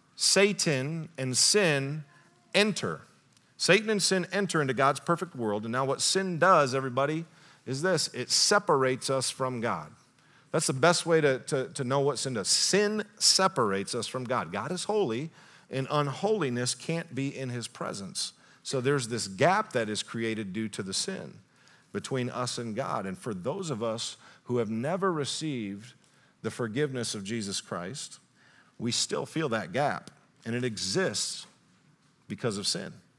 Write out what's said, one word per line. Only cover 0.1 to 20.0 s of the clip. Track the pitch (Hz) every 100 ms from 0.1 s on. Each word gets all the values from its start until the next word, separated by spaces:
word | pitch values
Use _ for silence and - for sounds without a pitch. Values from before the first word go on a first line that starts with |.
| -
Satan | - 190 202 202 - 135 135 165 156 -
and | 131 123
sin | - 208 185 139 135 151 - - - _ _ 185
enter. | 214 180 98 76 - _ _ _ _ -
Satan | - 196 220
and | 208
sin | - 190 175
enter | 202 196 165
into | 139
God's | 127 139 135
perfect | - 170 180 131
world. | 110 104 113
And |
now | 127 135
what | 135
sin | - 185 190 165
does, | 180 175 139
everybody, | 135 131 123 143 156 170 - - - -
is | 135
this. | 180 165 - 127
It | 113
separates | - - 202 196 147 131 131 -
us | 135 -
from | - 131 123
God. | 117 90 76 - _ _ _ _ _
That's | 165 -
the |
best | 135 160 170 165
way | 160
to, | 147 131
to, | - 139 127
to | -
know | 123 139
what | 139 117
sin | 135
does. | 117 95
Sin | - - 190 208 214 - -
separates | - - 190 185 110 98 98 120
us | 107
from | 131
God. | 123 127 82
God | 101 127
is | 175
holy, | - 214 165 113 165 - - - -
and | 131 135
unholiness | 147 143 131 202 220 143 120 123 -
can't | - 165 - 131
be | 139 110
in | 131
his | 120 113
presence. | - - 95 95 - - - - -
So | - 135
there's | 123 143 110
this | 117 98
gap | 95 151 196 214
that | 127 107
is | 107